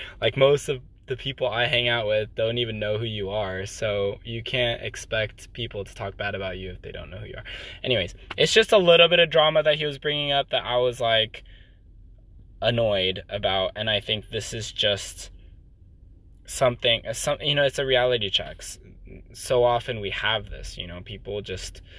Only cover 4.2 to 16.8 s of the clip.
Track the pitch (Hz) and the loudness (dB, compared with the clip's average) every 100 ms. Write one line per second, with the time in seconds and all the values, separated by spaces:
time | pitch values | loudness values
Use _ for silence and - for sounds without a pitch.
4.2 | 117 113 113 131 120 117 113 - - 110 | -8 -10 -4 -2 0 -2 -6 -10 -6 -4
5.2 | 107 - - - 113 104 98 - 101 - | -4 -6 -18 -10 -10 -8 -10 -10 -10 -6
6.2 | 101 98 95 92 92 90 - - 78 95 | -6 -4 -6 -8 -10 -12 -14 -14 -14 -14
7.2 | 110 - - - - - - 117 87 - | -14 -14 -14 -14 -14 -8 -2 0 -2 -6
8.2 | - - 156 220 220 214 175 170 170 170 | -8 0 4 4 6 6 8 8 8 6
9.2 | 165 156 156 156 151 151 151 139 151 147 | 4 6 4 4 4 2 0 -4 -4 -2
10.2 | 147 139 135 127 110 123 127 120 117 113 | 0 0 0 -2 0 2 2 2 2 4
11.2 | 113 - - - - - - - - - | 2 -4 -18 -20 -20 -20 -20 -20 -20 -20
12.2 | - - - - 110 120 110 101 95 95 | -20 -20 -20 -4 0 2 2 2 0 -2
13.2 | - 104 101 95 92 104 110 104 - 107 | -6 -4 0 0 0 -2 -2 -2 0 -6
14.2 | - 110 - 113 104 - 107 101 - - | -6 -8 -8 -8 -8 -2 0 0 -4 -14
15.2 | - - - - - - - - - - | -16 -18 -20 -20 -20 -20 -20 -20 -20 -20
16.2 | - - - - 127 120 | -20 -20 -12 0 0 2